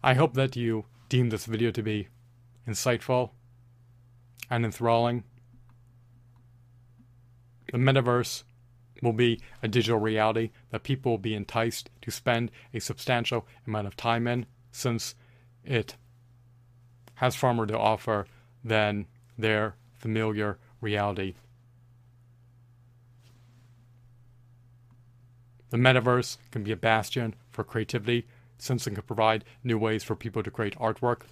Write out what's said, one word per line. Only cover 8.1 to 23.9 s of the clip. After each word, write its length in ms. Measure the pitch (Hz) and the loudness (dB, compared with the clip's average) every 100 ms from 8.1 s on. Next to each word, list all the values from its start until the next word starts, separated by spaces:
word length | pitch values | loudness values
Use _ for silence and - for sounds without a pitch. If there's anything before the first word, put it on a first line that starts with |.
| 123 117 - - - - - _ - | 2 0 -8 -14 -20 -20 -20 _ -2
will 120 | 120 | -2
be 280 | 113 120 113 - - | 4 2 2 -6 -8
a 40 | 113 | 0
digital 300 | 123 110 113 | 0 2 2
reality 540 | 110 110 110 110 113 - - | 2 2 2 2 -2 -6 -10
that 140 | 110 | -10
people 300 | - 135 131 | -4 -2 0
will 40 | 113 | 0
be 160 | 110 | -2
enticed 560 | 107 98 117 113 - - - | -4 -2 -2 -2 -4 -12 -14
to 80 | - | -12
spend 400 | - - 117 120 - - | -4 0 0 -2 -8 -10
a 80 | 113 | -8
substantial 680 | - 127 - 123 117 117 - - | -8 -8 -2 0 0 -4 -6 -16
amount 220 | - 107 101 | -6 -4 -4
of 100 | - | -4
time 300 | 117 117 120 | -2 0 0
in, 180 | 123 117 _ - | -2 -4 _ -20
since 440 | - 127 117 - - _ _ _ _ | -4 -2 -2 -6 -12 _ _ _ _
it 320 | - 120 104 - - _ _ - _ - _ - - - - | -2 -2 -2 -12 -20 _ _ -20 _ -20 _ -20 -20 -20 -20
has 200 | - 127 | -2 -2
far 200 | - 131 | 2 0
more 100 | 120 | 2
to 100 | 107 | 0
offer 520 | 110 107 107 - 104 95 - _ - | 2 2 2 0 -2 -2 -14 _ -16
than 440 | 113 110 107 104 101 _ _ - | 0 2 2 0 -6 _ _ -2
their 360 | 110 107 107 - - | 0 2 0 -6 -20
familiar 640 | - 113 110 110 107 104 98 - - | -10 -2 0 0 0 -2 -4 -14 -10
reality. 520 | 110 104 101 98 95 - - - _ _ _ - _ _ _ _ - _ - _ - _ - - - - - - - - - | -2 0 0 -2 -6 -8 -20 -20 _ _ _ -20 _ _ _ _ -20 _ -20 _ -20 _ -20 -20 -20 -20 -20 -20 -20 -20 -20